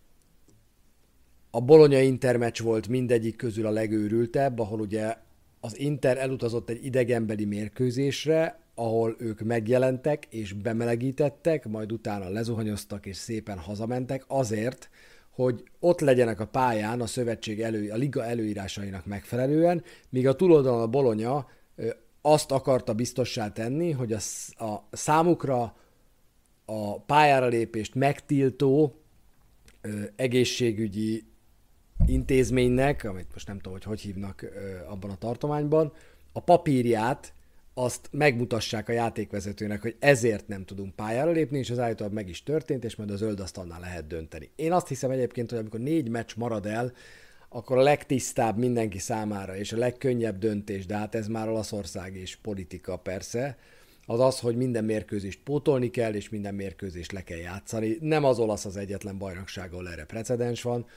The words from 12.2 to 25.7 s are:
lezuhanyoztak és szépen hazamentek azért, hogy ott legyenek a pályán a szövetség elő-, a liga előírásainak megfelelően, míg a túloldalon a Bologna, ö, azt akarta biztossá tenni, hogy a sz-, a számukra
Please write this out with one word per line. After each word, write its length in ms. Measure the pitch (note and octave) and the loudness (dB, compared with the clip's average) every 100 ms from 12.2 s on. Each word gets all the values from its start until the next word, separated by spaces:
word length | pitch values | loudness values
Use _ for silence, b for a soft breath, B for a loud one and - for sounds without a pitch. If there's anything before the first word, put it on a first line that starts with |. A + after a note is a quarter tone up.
| F#2 | -4
lezuhanyoztak 800 | G#2 A2+ A2+ G#2+ G2+ - G2 G2 | -4 -2 -2 -4 -6 -8 -12 -10
és 100 | F2+ | -12
szépen 420 | - A2 G#2 F#2 | -8 -8 -6 -10
hazamentek 680 | E2+ G#2 A2+ B2+ B2+ C3+ - | -8 -8 -4 -4 -4 -8 -4
azért, 640 | C3+ A2+ A2 E3 - - b b b b | -2 0 -2 -2 -6 -20 b b b b
hogy 300 | - B2+ A2+ - - | -2 0 0 -10 0
ott 200 | F3 E3+ | 2 4
legyenek 400 | C#3+ B2 A2+ G#2+ | 6 6 6 2
a 60 | G#2+ | -2
pályán 540 | C3+ B2+ G#2+ G#2+ B2 | 2 2 2 -2 -2
a 60 | A2+ | -4
szövetség 540 | B2+ A#2 A2 A2+ G#2 | -2 -4 -4 -6 -4
elő-, 300 | A2+ G#2+ G#2 | -2 -2 -4
a 60 | A2+ | -2
liga 280 | C#3 B2 | -2 -2
előírásainak 840 | A#2 A#2+ G#2+ G2+ G2 G#2 G2+ F#2+ F#2+ | -4 -2 -2 -4 -6 -8 -8 -8 -8
megfelelően, 760 | G2+ - A#2+ C3 D#3 E3+ E3+ B B B | -10 -4 -2 2 4 4 2 B B B
míg 180 | B2+ C3+ | 0 2
a 100 | C3 | 4
túloldalon 440 | F#3 D#3 C3 A#2 | 8 8 8 2
a 60 | A2+ | 2
Bologna, 600 | C3+ B2+ G#2+ A#2 C#3+ B2 b b - | 4 4 2 0 -2 -4 b b -8
ö, 120 | D3+ - _ _ | -8 -8 _ _
azt 280 | D3 D3+ - | 4 4 4
akarta 440 | C3+ C#3+ B2+ - | 0 2 2 2
biztossá 580 | G#2+ B2 - A#2+ B2 G#2 | -2 -2 -2 -2 -2 -6
tenni, 380 | - A2+ D3 F3 | -4 -4 -2 -2
hogy 220 | C3 A2+ | -2 -2
a 60 | G#2 | -4
sz-, 420 | - - - - | -4 -10 -14 -10
a 280 | A2 G#2 - | -8 -8 -10
számukra 840 | - - D#3 E3+ D#3+ C#3 B2 A2+ | -6 2 4 6 4 2 0 -2